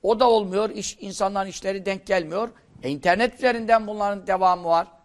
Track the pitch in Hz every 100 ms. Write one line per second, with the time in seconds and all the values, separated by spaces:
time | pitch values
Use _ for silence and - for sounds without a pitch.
0 | 190 220 240 226 196 185 214 214 196 -
1 | 196 185 196 202 190 - 196 196 185 190
2 | 190 190 156 180 240 - _ - 127 143
3 | 180 185 240 - 254 233 220 226 214 214
4 | 202 202 190 185 185 180 170 165 175 _